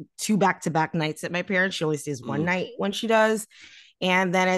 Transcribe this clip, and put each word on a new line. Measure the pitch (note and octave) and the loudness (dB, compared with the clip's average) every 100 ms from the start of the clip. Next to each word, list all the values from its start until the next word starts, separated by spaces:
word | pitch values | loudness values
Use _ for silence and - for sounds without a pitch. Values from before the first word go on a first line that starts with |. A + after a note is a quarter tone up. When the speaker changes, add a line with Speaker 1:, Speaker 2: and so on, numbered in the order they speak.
| - - | -20 -8
Speaker 1:
two | - G#3 | 0 4
back-to-back | F#3+ F3 E3+ D#3 D#3 E3+ | 4 2 -2 0 0 -2
nights | D#3 - | -2 -4
at | E3+ | -6
my | F3 | -6
parents'. | F3 F#3 F#3+ - | -2 0 0 0
She | D#3 | -2
only | D3 | -2
stays | D3 B2+ | -4 -8
one | A2+ C#3+ | -4 -2
Speaker 2:
Mm. | E3+ | 0
Speaker 1:
night | F3+ A#3+ - | -2 -4 -4
when | G3 | -4
she | G3+ A3 | -2 2
does. | A3 A3 A3 - - - - - _ | 4 4 0 -6 -18 -20 -20 -20 _
And | F3+ F#3 F#3 F#3 | 2 2 2 2
then | F#3 | 2